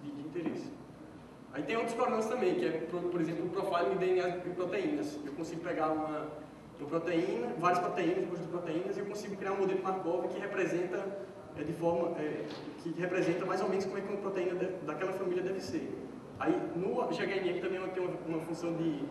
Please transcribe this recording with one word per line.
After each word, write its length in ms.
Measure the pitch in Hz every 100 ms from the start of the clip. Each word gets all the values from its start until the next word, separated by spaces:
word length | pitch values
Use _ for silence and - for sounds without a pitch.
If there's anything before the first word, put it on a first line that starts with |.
de, 80 | 143
de 100 | 143
interesse. 500 | 151 175 160 - - - - - - - - - -
Aí 100 | 143
tem 120 | 160 226
outros 180 | 233
programas 320 | 233 247 220 220
também, 280 | 247 180 160
que 100 | 170
é, 60 | 160 160
por, 120 | 175
por 180 | 175 170
exemplo, 260 | 160 160 175
o 40 |
profiling 480 | 196 196 170 175 185
de 0 |
D 140 | 185
N 80 | 185
A 80 | 180
e 200 | 175 180
proteínas. 680 | 175 180 208 165 147 - - -
Eu 80 |
consigo 280 | - 160 165
pegar 300 | 175 156 156
uma, 360 | 156 156 151 156 - - - - -
uma 100 | 143
proteína, 640 | 165 - 123 - - - 160
várias 200 | 180 180
proteínas, 440 | - 185 170 185
um 40 | 170
conjunto 180 | 170 -
de 60 |
proteínas, 460 | 175 170 160 190 -
e 20 |
eu 40 | -
consigo 300 | 208 208 190
criar 160 | 190
um 60 | 196
modelo 260 | 185 190
Markov 440 | 190 190 160 175 170
que 100 | -
representa, 680 | - - 170 170 180 202 196 196 - - - 156
é, 60 |
de 100 | 151
forma, 440 | 165 170 170 165 156
é, 300 | 151 151 - - - -
que 80 | 170 160
representa 460 | 180 180 160 175 180
mais 160 | 190
ou 60 | 214
menos 180 | 190 -
como 120 | 202
é 40 |
que 60 | 196
uma 140 | 202
proteína 340 | 202 180 180 175
de, 100 | - - 147
daquela 260 | 156 185
família 320 | - 180 -
deve 160 | - -
ser. 480 | - 160 - - - - - -
Aí, 160 | 156 156 - 170
no 360 | 196 240 175
G 100 | 165
H 140 | 190 185
N 140 | 180
M 100 | 175
também 280 | 185 185 185
tem 140 | 185
uma, 140 | 180 156 165
uma 140 | 165
função 340 | 156 165 170
de 300 | 165 165 143 139